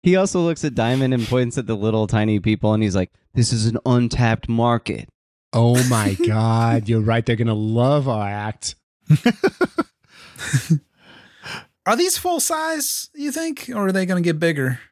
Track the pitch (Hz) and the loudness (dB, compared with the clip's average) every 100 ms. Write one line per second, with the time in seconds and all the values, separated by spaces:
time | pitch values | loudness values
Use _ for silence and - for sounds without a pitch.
0 | 180 185 190 185 170 160 156 117 113 131 | 4 2 2 0 -2 -2 -4 -2 0 0
1 | 131 127 107 123 123 127 110 110 107 110 | 0 0 0 0 0 -4 -6 -2 0 0
2 | 104 110 107 107 98 107 107 107 107 92 | 0 0 2 0 0 0 2 2 2 0
3 | 90 _ _ - 117 113 110 117 - 123 | -4 _ _ 0 0 2 0 -2 0 2
4 | 120 - 117 113 - 117 120 117 - 57 | 2 0 0 0 -2 0 2 0 -2 -10
5 | - _ _ _ _ 117 117 123 127 117 | -10 _ _ _ _ 2 4 4 4 2
6 | 104 98 339 107 113 113 117 113 107 113 | 2 0 0 2 2 2 2 0 0 0
7 | 107 113 113 113 113 107 110 113 123 147 | 2 0 0 0 0 0 0 2 2 2
8 | 135 107 101 104 107 - - - _ _ | 0 -2 -4 -6 -8 -8 -10 -12 _ _
9 | _ 156 240 - 392 - - - - _ | _ 2 2 0 -2 0 -4 -4 -8 _
10 | _ - - - - 135 - 156 _ _ | _ -20 -20 -14 -2 -2 0 -2 _ _
11 | - - - _ - - - _ - 233 | -20 -20 -20 _ -16 -16 -16 _ -2 0
12 | 359 - 359 339 - 320 320 320 277 - | 0 0 -2 -2 -2 -2 -2 -4 -4 -6
13 | - 302 285 277 330 285 - 233 196 190 | -10 -8 -6 -4 -6 -8 -8 -4 -2 0
14 | 185 180 170 160 170 151 131 123 - | 0 0 0 0 0 0 -2 -4 -10